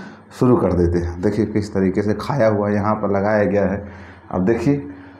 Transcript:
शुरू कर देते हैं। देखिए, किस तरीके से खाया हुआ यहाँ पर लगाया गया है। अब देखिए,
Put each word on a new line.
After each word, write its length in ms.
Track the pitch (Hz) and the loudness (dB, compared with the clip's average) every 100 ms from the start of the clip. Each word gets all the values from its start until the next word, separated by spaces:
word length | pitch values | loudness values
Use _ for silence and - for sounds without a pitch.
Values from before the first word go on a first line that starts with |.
| - - - - | -14 -20 -20 0
शुरू 180 | 127 123 | 2 4
कर 160 | 95 | 4
देते 260 | 85 85 85 | 2 2 2
हैं। 220 | 82 82 | -2 -2
देखिए, 240 | 101 104 104 | -2 0 0
किस 280 | 107 98 | -2 -2
तरीके 280 | 98 95 95 | 0 0 2
से 120 | 101 | 0
खाया 340 | 104 - 143 110 | -2 -4 0 2
हुआ 220 | 104 104 | 2 0
यहाँ 240 | 104 101 | 0 0
पर 160 | 107 104 | 0 0
लगाया 340 | 101 98 107 | 0 2 2
गया 220 | 101 101 98 | 2 2 0
है। 180 | 98 - - - - - | -2 -8 -16 -20 -20 -8
अब 140 | 92 | -2
देखिए, 300 | 92 117 131 143 139 - - - | 0 2 2 0 -4 -14 -20 -20